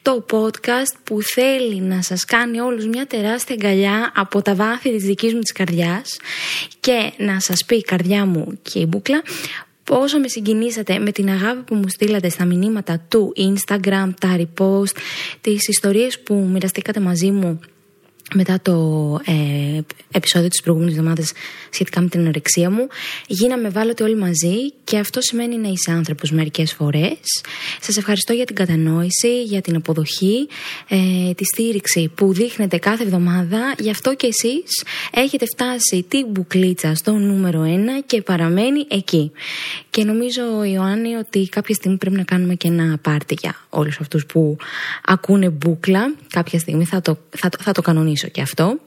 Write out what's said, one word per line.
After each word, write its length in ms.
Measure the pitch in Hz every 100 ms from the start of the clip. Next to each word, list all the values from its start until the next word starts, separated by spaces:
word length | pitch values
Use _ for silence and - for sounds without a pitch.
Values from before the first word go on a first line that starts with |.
το 240 | 269 254 -
podcast 640 | 220 220 220 - 247 269 -
που 180 | - 214
θέλει 600 | 208 - 262 269 240 196
να 200 | 185 185
σας 240 | 180 180 -
κάνει 340 | 233 240 233
όλους 260 | 247 233 214
μια 200 | 233 277
τεράστια 500 | 233 202 240 - 240
αγκαλιά 520 | 202 190 196 214 233 -
από 260 | 196 202
τα 140 | 202 190
βάθη 360 | 214 247 269
της 120 | 220
δικής 300 | 196 196 226
μου 60 | 226
της 120 | 220
καρδιάς 680 | - 180 175 170 185 269 - - - - - - -
και 320 | - 240 208 -
να 220 | 202 190
σας 260 | 190 180 -
πει, 160 | 233
καρδιά 440 | - 180 175 202 196
μου 340 | 165 - 202
και 180 | - 190
η 60 | 165
Μπούκλα, 340 | 196 - 285 - - - - - _
πόσο 360 | - 254 277 294
με 80 | 262
συγκινήσατε 720 | 233 208 220 233 226 196 185
με 120 | 208
την 180 | 202 196
αγάπη 320 | 190 208 247
που 140 | 247 214
μου 120 | 190
στείλατε 420 | - 208 208 180
στα 160 | - 180
μηνύματα 600 | 175 202 214 190 170 -
του 260 | 226 190 180
Instagram, 720 | 190 196 - 202 190 196 190 180
τα 180 | 185 180
repost, 580 | 170 170 190 196 196 - - - - -
τις 260 | - 208 214
ιστορίες 520 | 202 202 202 254 247
που 300 | - 208 190
μοιραστήκατε 480 | 190 190 - 196 214
μαζί 320 | 185 170 190
μου 280 | 196 180 165 - _ _ _ _ _ - 196
μετά 240 | 180 185
το, 120 | - 170 160 156 151 151 -
ε, 540 | 156 147 143 143 156 156 - -
επεισόδιο 360 | 185 180 175 175
της 140 | -
προηγούμενης 340 | - 165 170 156
εβδομάδας 340 | 160 165 156 - - - -
σχετικά 320 | - 185 -
με 60 | 175
την 120 | 175
ανορεξία 500 | 165 156 - - 175
μου. 180 | 214 262 - - - -
Γίναμε 420 | 185 240 254 220
βάλωτοι 340 | 190 226 233
όλοι 120 | 220 220
μαζί 560 | 180 165 170 208 277 _
και 140 | - 214
αυτό 240 | 208 254
σημαίνει 360 | 254 233 240 233
να 100 | 208
είσαι 240 | 180 -
άνθρωπος 400 | 165 165 151 156
μερικές 420 | 160 151 - 160
φορές. 680 | - 147 147 175 320 - - - - - -
Σας 160 | - 208
ευχαριστώ 360 | 202 202 -
για 120 | 240 247
την 100 | 202
κατανόηση, 880 | 180 165 160 165 175 - 240 247
για 180 | 233 202
την 140 | 185 165
αποδοχή, 720 | 160 160 151 - 185 233 294 - - - -
ε, 100 | 190 185 180 180
τη 120 | 175 190
στήριξη 640 | - 226 202 - 175 160 -
που 180 | 196
δείχνετε 440 | 185 240 - 196 175
κάθε 260 | 202 226
εβδομάδα. 720 | 220 180 175 175 170 214 262 262
Γι' 100 | 214
αυτό 260 | 202 262 269
και 120 | 247
εσείς 560 | 220 233 285 - - - - -
έχετε 320 | 233 277 277 226
φτάσει 600 | - 247 247 - 185 180
την 180 | 277 247
μπουκλίτσα 680 | 196 175 185 185 180 156 156
στο 160 | -
νούμερο 520 | 214 202 196 185 160
ένα 380 | 160 180 220 269
και 200 | 277 233
παραμένει 640 | 190 180 165 180 240 285 294
εκεί. 420 | 196 - 165 151 - - - - - -
Και 140 | -
νομίζω, 600 | 208 220 247 247 240 214
Ιωάννη, 520 | 202 190 190 208 233 233
ότι 320 | 214 196 190
κάποια 280 | - 208 214
στιγμή 220 | 185 190
πρέπει 180 | 190 196
να 80 |
κάνουμε 320 | 180 185 180 180
και 120 | 170
ένα 300 | 170 165 151
πάρτι 340 | - 151 - 156
για 140 | 78 - _
όλους 280 | - 151 143
αυτούς 260 | 151 156 143
που 320 | 165 156 151 - - - - -
ακούνε 440 | 185 - 202 185
μπούκλα. 640 | 151 165 165 - 190 247 302 -
Κάποια 300 | 180 165 170
στιγμή 260 | 165 156 170
θα 160 | 190
το, 160 | 165 156 _
θα 200 | - 185
το, 80 | -
θα 100 | 208
το 100 | 190
κανονίσω 460 | 175 160 160 147 -
και 100 | -
αυτό. 380 | 143 - 175 277